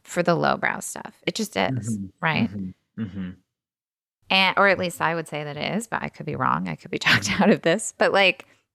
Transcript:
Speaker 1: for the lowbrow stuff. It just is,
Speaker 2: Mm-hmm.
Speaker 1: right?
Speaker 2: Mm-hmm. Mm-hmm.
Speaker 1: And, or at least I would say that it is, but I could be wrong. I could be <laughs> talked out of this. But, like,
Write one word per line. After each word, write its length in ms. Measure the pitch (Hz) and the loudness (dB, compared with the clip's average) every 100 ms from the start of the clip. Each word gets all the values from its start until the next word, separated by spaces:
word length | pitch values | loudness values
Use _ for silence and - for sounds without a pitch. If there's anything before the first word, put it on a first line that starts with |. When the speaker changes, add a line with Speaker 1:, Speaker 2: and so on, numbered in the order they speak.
Speaker 1:
for 180 | - 175 | -6 0
the 120 | 170 156 | 2 2
lowbrow 420 | 143 - - - | 2 2 0 -4
stuff. 340 | - - - - - | -8 -12 -14 -10 -6
It 80 | |
just 220 | - 214 - | -4 -4 -2
is, 420 | - 127 107 104 | 0 -2 -4 -6
Speaker 2:
Mm-hmm. 80 | 95 _ | -8 _
Speaker 1:
right? 280 | 165 151 117 | -2 0 -2
Speaker 2:
Mm-hmm. 520 | 104 92 - _ - | -4 -10 -12 _ -10
Mm-hmm. 280 | 107 95 90 92 _ _ _ _ _ _ _ _ - | -10 -8 -10 -12 _ _ _ _ _ _ _ _ -2
Speaker 1:
And, 280 | 190 190 180 | 2 4 4
or 100 | 196 | 4
at 100 | 180 | 4
least 220 | 180 - | -2 -2
I 160 | 156 165 | -2 -2
would 100 | 156 | -6
say 160 | 147 | -8
that 140 | 147 147 | -8 -6
it 200 | 143 190 | -4 -4
is, 120 | - | -4
but 140 | - | -6
I 40 | 147 | -6
could 180 | - 156 | -10 -8
be 100 | 135 | -2
wrong. 320 | 127 143 185 | 2 2 0
I 80 | - | -8
could 140 | - | -8
be 60 | - | -2
<laughs> 20 | |
talked 400 | - - 208 190 | 2 2 2 4
out 100 | 190 | 4
of 120 | - | 4
this. 320 | 170 196 - - | 2 0 -2 0
But, 140 | 175 | 2
like, 340 | 190 185 - - _ _ | 4 4 0 -8 _ _